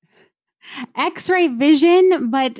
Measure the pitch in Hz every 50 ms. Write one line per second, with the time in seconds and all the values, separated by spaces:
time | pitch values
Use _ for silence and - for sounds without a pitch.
0 | _ _ _ _ _ _ _ _ _ _ _ _ _ - - 269 247 - - -
1 | 285 359 359 - - - 370 370 349 294 247 226 277 294 311 269 311 339 349 370
2 | 370 370 359 285 240 226 240 269 262 254 254